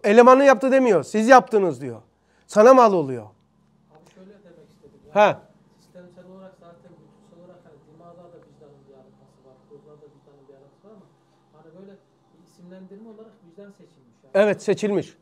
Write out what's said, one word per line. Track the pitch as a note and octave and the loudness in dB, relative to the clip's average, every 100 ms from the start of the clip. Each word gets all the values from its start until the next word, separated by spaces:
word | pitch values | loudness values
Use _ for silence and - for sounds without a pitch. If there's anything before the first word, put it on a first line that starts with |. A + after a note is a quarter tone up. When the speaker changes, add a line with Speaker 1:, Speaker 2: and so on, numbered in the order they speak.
Speaker 1:
Elemanı | G#3+ A3 A#3+ C4 | 2 4 6 4
yaptı | C#4 C4+ C4 | 2 0 0
demiyor. | C4+ B3+ F3+ | -2 0 -2
Siz | B2+ G#3+ A3 | -4 -6 4
yaptınız | C4 C4 G#3+ F#3 B2+ | 4 4 -6 -6 -8
diyor. | C3+ A2 _ _ _ _ _ | -16 -18 _ _ _ _ _
Sana | G#3 A#3 | 0 2
mal | C4 A3+ | 4 2
oluyor. | F#3 C#3 B2 | -2 -8 -12
Speaker 2:
Abi | G#2 _ _ _ _ _ _ D#3 F3+ | -18 _ _ _ _ _ _ _ _
şöyle | F#3+ F#3+ | -20 -20
demek | G#3 _ - _ | -20 _ -20 _
istedim. | _ _ _ | _ _ _
Yani | _ | _
Speaker 1:
Ha. | G3+ G#3 - _ _ _ _ | -2 -2 -2 _ _ _ _
Speaker 2:
sistemsel | _ F3+ F3+ F#3 F3+ | _ -20 -20 -20 -20
olarak | F#3+ F#3+ _ | -20 -20 _
zaten | E3+ E3+ F3 | -20 _ _
bütünsel | D#3 D3 _ _ E3+ | _ _ _ _ _
olarak | F3+ F3+ | -20 -20
hani | E3 C#3 D3+ | _ _ _
dimağda | D#3 E3+ E3+ F3 | _ -20 -20 -20
da | D#3 D3 | -20 _
vicdanın | C#3 D3 C#3 _ | _ -20 _ _
bir | |
arıtması | C3+ C3+ _ C#3 _ C3+ | -20 _ _ _ _ _
var. | C3 _ | _ _
Ruhda | D3 D3+ D3 | -20 -20 -20
da | D3 | -20
vicdanın | C#3 D3 C#3 C3+ | _ _ _ _
bir | |
arıtması | C3+ C#3 _ G3+ | -20 _ _ -20
var | |
ama | G#3 D3+ _ _ _ _ D3+ | -20 _ _ _ _ _ _
hani | D#3+ E3+ | -20 -20
böyle | G3 | -20
bir | F#3+ _ _ _ _ F3+ | -20 _ _ _ _ _
isimlendirme | _ F3 F#3 F#3 G3+ A3+ | _ -20 -20 -20 -20 -20
olarak | G#3+ A3 _ E3+ | -20 -20 _ _
vicdan | F3+ G3+ | -20 -20
seçilmiş | _ E3 _ _ _ | _ -20 _ _ _
yani. | _ | _
Speaker 1:
Evet, | G3 G#3+ F#3+ | -4 -4 -4
seçilmiş. | - G3 G#3 F#3+ - _ | -8 -8 -6 -8 -10 _